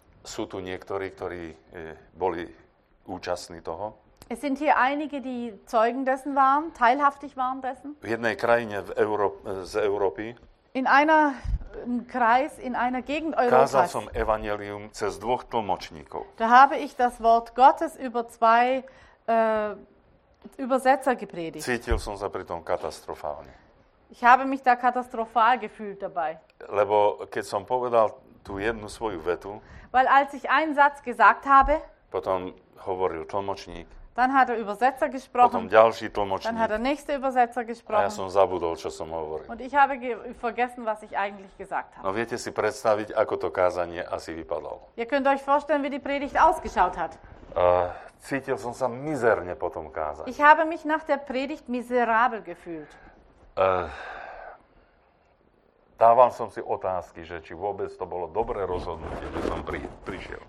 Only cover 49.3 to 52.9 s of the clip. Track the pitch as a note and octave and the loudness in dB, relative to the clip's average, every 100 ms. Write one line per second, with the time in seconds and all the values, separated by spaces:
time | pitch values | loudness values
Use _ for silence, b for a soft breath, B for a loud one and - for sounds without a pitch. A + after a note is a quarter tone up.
49.3 | F#2+ F2 F2 F2 - D#2 D#2+ D2+ D2+ - | 2 0 -6 -6 -6 -8 -6 -6 -6 -10
50.3 | B3 D4 D#4 D#4+ E4 D4 D#4 D#4+ C#4+ - | 4 6 6 4 -4 -4 -4 -2 -4 -4
51.3 | B3+ C4+ D4+ - B3 A#3+ B3 A#3 A3+ B3 | -6 -6 -8 -8 -8 -2 0 2 4 2
52.3 | A3 F3 E3+ F3+ D#3+ D3 | 0 -10 -14 -12 -12 -12